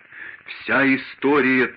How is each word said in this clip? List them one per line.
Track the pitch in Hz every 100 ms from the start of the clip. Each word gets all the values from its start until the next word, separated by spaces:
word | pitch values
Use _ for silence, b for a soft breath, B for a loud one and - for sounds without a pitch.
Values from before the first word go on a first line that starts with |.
| - B B B -
вся | - - 123 135 131
история | - - 135 147 131 127 117